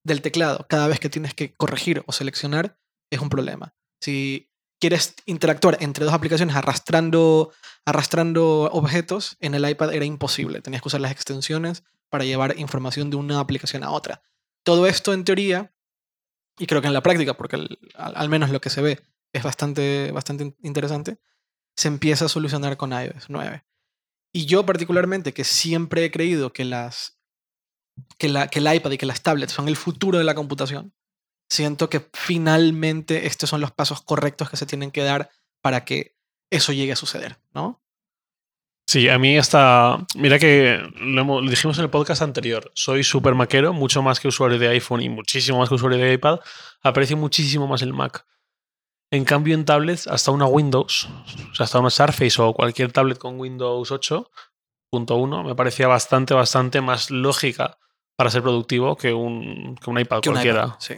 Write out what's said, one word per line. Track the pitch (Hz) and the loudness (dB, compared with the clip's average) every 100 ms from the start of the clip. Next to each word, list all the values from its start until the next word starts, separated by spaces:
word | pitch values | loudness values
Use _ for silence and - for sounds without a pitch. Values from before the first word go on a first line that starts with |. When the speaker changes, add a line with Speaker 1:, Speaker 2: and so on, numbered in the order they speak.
Speaker 1:
del | 160 147 | -4 -4
teclado | 147 170 160 135 - | -2 -2 0 -2 -2
cada | 156 147 | 0 2
vez | 151 | 0
que | 151 | -4
tienes | 156 151 - | -6 -8 -8
que | 143 | -10
corregir | - 156 135 - 151 - | -4 -4 -2 -2 -2 -4
o | |
seleccionar, | - 135 - 143 151 196 - _ _ _ | -6 -6 -6 -4 -2 -4 -6 _ _ _
es | 135 | -6
un | 143 | -4
problema. | 139 131 - - _ _ _ | -4 -4 -8 -16 _ _ _
Si | - 139 135 135 - _ _ _ | -8 -4 -4 -6 -12 _ _ _
quieres | 170 170 - - - | 2 2 -2 -8 -10
interactuar | 165 160 147 185 - | -2 0 4 2 2
entre | 151 135 | -2 -2
dos | 151 | 0
aplicaciones | 160 156 156 170 143 | 0 0 0 0 0
arrastrando, | - 127 - 165 165 165 165 160 156 - - - - | 0 -4 0 0 2 4 6 4 2 -6 -20 -10 -2
arrastrando | 151 147 165 165 165 165 156 151 | 0 0 0 0 2 2 2 2
objetos, | 165 151 165 165 214 - - | 0 0 0 -2 -6 -8 -8
en | 156 | -6
el | 143 143 | -2 -2
iPad | 147 156 | 0 -2
era | 156 143 | -2 -4
imposible. | 147 143 - 156 151 | -6 -4 -4 -4 -8
Tenías | - 131 | -10 -10
que | 139 | -6
usar | 139 | -4
las | 135 | -4
extensiones | 139 - 135 131 156 165 170 _ _ _ | -6 -10 -8 -6 -4 -6 -8 _ _ _
para | 143 131 | -6 -4
llevar | 131 135 - | -2 -2 -2
información | 147 135 131 135 147 | -6 -6 -6 -6 -6
de | 143 | -6
una | 143 143 | -4 -4
aplicación | 139 135 - 135 | -2 -6 -6 -8
a | 139 | -6
otra. | 151 - - _ _ _ _ - | -8 -8 -14 _ _ _ _ 2
Todo | 170 185 | 4 4
esto, | - 214 | 2 -2
en | 190 | -2
teoría, | 180 190 202 185 208 _ _ _ _ _ _ _ _ _ | 0 0 0 -2 -4 _ _ _ _ _ _ _ _ _
y | 170 | -2
creo | 151 | 0
que | 143 | 2
en | |
la | 139 | 0
práctica, | 131 175 139 123 | 2 2 0 -4
porque | - 143 | -8 -8
al, | 151 - _ - | -8 -12 _ -16
al, | - - | -14 -6
al | 151 | -2
menos | 156 147 | 0 0
lo | 135 | 0
que | 131 | -4
se | 139 | -2
ve | 147 139 _ _ _ | -2 -4 _ _ _
es | 131 | -8
bastante, | 127 - 147 143 139 139 139 | -6 -4 -4 -2 -2 -2 -4
bastante | 147 - 143 | -8 -10 -10
in-, | 143 - | -10 -12
interesante, | 156 143 143 147 151 220 _ _ _ _ _ - | -8 -6 -4 -6 -8 -12 _ _ _ _ _ -4
se | 156 | -2
empieza | 143 151 143 160 | 0 0 2 0
a | |
solucionar | - 156 143 139 139 | -2 -4 -4 -4 -6
con | 135 | -8
I | 127 127 | -6 -8
O | 143 | -12
S | - | -14
nueve. | 147 147 156 _ _ _ _ _ _ _ | -10 -10 -12 _ _ _ _ _ _ _
Y | 175 147 | -8 2
yo | 180 196 | 2 2
particularmente, | 180 170 180 180 190 156 | 0 0 0 0 -2 -6
que | - | -6
siempre | 165 - 165 165 165 165 165 | -2 -2 0 -2 0 -2 -2
he | |
creído | 139 170 165 131 | -2 0 0 -2
que | - 127 | -4 -6
las, | 123 120 - - - _ _ _ _ _ _ _ - - _ | -6 -8 -10 -14 -16 _ _ _ _ _ _ _ -20 -20 _
que | 151 | -2
la, | 139 139 | 0 -2
que | 147 | 0
el | 151 | 2
iPad | 165 160 | 2 0
y | 135 | -4
que | 135 | -4
las | 123 | -4
tablets | - 151 135 | -2 0 -2
son | - 143 | -4 -4
el | 151 | -2
futuro | - - 196 180 | -4 -4 0 2
de | |
la | 160 151 | 2 0
computación, | 143 139 135 139 196 _ _ _ _ _ _ | -4 -6 -6 -8 -14 _ _ _ _ _ _
siento | - 147 147 165 | -2 -2 0 -2
que | 151 - | -2 -6
finalmente | - - 170 160 160 165 160 160 156 156 160 165 | -10 -4 0 4 4 4 2 -2 -4 -2 -4 -2
estos | - 156 | -4 -4
son | 151 | -2
los | 143 | -4
pasos | - 143 147 | -4 -4 -4
correctos | - 143 147 143 147 | -4 -2 -2 -4 -8
que | 143 | -6
se | 139 | -8
tienen | 139 139 | -8 -6
que | 147 | -4
dar | 139 139 143 _ _ _ | -2 -2 -4 _ _ _
para | 143 127 - | 0 0 -2
que | 135 - _ _ _ _ | -6 -6 _ _ _ _
eso | 165 - | -2 0
llegue | 139 135 | 0 -2
a | 127 | -4
suceder, | 147 - - - _ | -6 -8 -12 -16 _
¿no? | 143 165 247 _ _ _ _ _ _ _ _ _ _ - | -8 -8 -10 _ _ _ _ _ _ _ _ _ _ 0
Speaker 2:
Sí, | 139 123 | 4 6
a | 127 | 6
mí | 131 147 | 6 4
hasta, | 147 151 135 123 120 123 185 - | 6 6 8 8 6 2 -4 0
mira | 139 143 | 4 6
que | 160 143 131 104 - - | 8 6 6 2 -4 -10
lo | 120 131 | -4 0
hemos, | 135 135 | 0 0
lo | 131 | 0
dijimos | 123 156 151 | 0 0 0
en | |
el | 160 | 0
podcast | 151 151 139 | 0 0 0
anterior, | 156 127 117 113 - | -2 -2 -4 -4 -6
soy | - - 135 | -6 0 2
súper | 135 135 131 127 | 2 2 4 4
maquero, | 123 135 151 | 4 4 4
mucho | 175 135 143 | 2 0 2
más | 135 123 | 2 0
que | 139 | 0
usuario | 123 131 120 | 2 2 4
de | 120 | 4
iPhone | 120 - 120 | 2 0 -4
y | 120 | -4
muchísimo | 113 107 135 123 127 | -6 -4 -2 0 2
más | 123 | 2
que | 131 | 2
usuario | 131 123 | 2 2
de | 127 | 4
iPad, | 127 147 170 - - - - | 4 4 2 -4 -20 -20 -2
aprecio | 139 135 135 151 | 0 2 2 0
muchísimo | 151 - 147 147 139 | 0 0 0 0 -2
más | 131 | -2
el | 131 | -4
Mac. | 135 135 - - _ _ _ _ _ _ _ _ | -4 -6 -6 -18 _ _ _ _ _ _ _ _
En | 139 131 | -2 2
cambio, | 147 151 160 | 2 2 0
en | 151 | 4
tablets, | 147 156 170 - | 2 2 -4 -4
hasta | 135 - | -2 0
una | 139 139 | 2 4
Windows, | 143 147 131 - - - - - - - | 4 4 2 0 -2 -4 -10 -16 -16 -12
o | - | -4
sea, | 117 | 0
hasta | 127 | 2
una | 123 | 2
Surface | - 147 147 127 - | 4 4 4 2 4
o | 113 | 2
cualquier | 113 120 117 127 | 4 0 0 0
tablet | 127 131 127 | 2 2 0
con | 127 127 | -8 -10
Windows | 131 127 123 123 120 | -12 -6 -4 -4 -4
ocho | 135 - 160 240 - - _ _ _ _ | -4 -4 -4 -6 -18 -20 _ _ _ _
punto | 123 117 120 | -6 0 0
uno, | 131 156 | 0 -2
me | - 123 | -6 -2
parecía | 127 - 127 | -2 2 4
bastante, | 123 - 131 131 | 4 4 2 4
bastante | 135 120 131 127 135 | 4 4 2 2 0
más | 131 123 - | 0 -2 -2
lógica | 131 131 135 139 113 131 - _ _ _ - | -2 0 0 0 -2 -6 -6 _ _ _ 0
para | 123 | 2
ser | 120 | 2
productivo | 123 120 113 123 127 151 | 2 0 0 0 0 0
que | 127 | -2
un, | 117 117 117 110 - - 127 | -2 -4 -6 -10 -10 -12 -12
que | - | -4
un | 120 | -2
iPad | 120 110 | 0 0
Speaker 1:
Que | 127 | 0
un | 135 | 0
Speaker 2:
cualquiera. | 123 110 120 | 2 2 0
Speaker 1:
iPad, | 117 | -4
sí, | - | -14